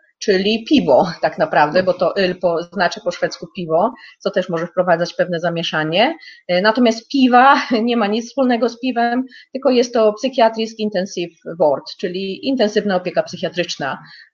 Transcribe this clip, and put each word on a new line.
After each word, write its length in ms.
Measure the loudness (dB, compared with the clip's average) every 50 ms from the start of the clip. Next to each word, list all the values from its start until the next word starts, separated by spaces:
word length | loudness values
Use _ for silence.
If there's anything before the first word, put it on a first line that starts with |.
| _ _ _ _
czyli 460 | -2 0 2 2 2 0 0 -2 0
piwo 420 | 2 2 4 4 4 4 4 4 2 -2 -4
tak 160 | -4 -4 -2 -2
naprawdę, 440 | -4 0 2 2 2 4 2 0
bo 100 | 0 0 0
to 220 | 0 0 0 0
öl 220 | 0 -2 -2 -2 -2
po, 240 | -2 0 0 -2
znaczy 380 | -4 -6 -4 -2 -2 -2 -2 -4 -6
po 60 | -8
szwedzku 360 | -4 -4 -4 -6 -4 -10 -16 -14 _
piwo, 360 | -10 -4 0 0 2 2 0 -2 -8 -18 -20 -20 _
co 120 | -8 -4
też 180 | -2 -2 -4 -2
może 180 | -4 -6 -6
wprowadzać 480 | -4 -2 -2 2 2 2 2 0 -4 -2
pewne 260 | -4 -2 -2 -2 -4
zamieszanie. 760 | -2 -4 -4 -4 -4 -4 -4 -2 -2 0 2 2 2 0 0 -6 -12 -20 -20 -18 _ -2
E, 140 | -2 2
natomiast 460 | 2 2 2 4 2 2 2 0 -6 _
piwa 520 | 0 2 4 6 6 6 8 6 6 4 2 -2
<laughs> 120 | -2 -2
nie 140 | 0 0 0
ma 100 | 0 0
nic 220 | 0 -2 -4 -4 -6
wspólnego 400 | -4 -2 0 0 2 0 0 -2
z 120 | -4 -4
piwem, 440 | -6 -4 -2 0 -2 0 0 -2 -4 -6 -12 -20 -20 _
tylko 180 | -12 -2 0 2
jest 240 | 2 2 2 2 2
to 180 | 2 2 2
psychiatrisk 680 | 2 0 -6 -4 2 2 2 2 2 -2 -6 -6 -6 -6
intensive 520 | -6 -4 -2 -4 -4 -4 -6 -8 -8 -8 -10 _ _ -16 -2 2
ward, 260 | 2 2 2 0 -4 -12 -10 -8
czyli 460 | -8 -6 -6 -6 -6 -6 -8 -6 -4 -4
intensywna 480 | 0 0 0 0 0 0 0 0 -2
opieka 260 | -2 -2 -2 -4 -4
psychiatryczna. 760 | -4 -4 -8 -8 -8 -6 -4 -4 -6 -6 -6 -6 -6 -6 -8 -8 -12 -20 -20 -20 -20 _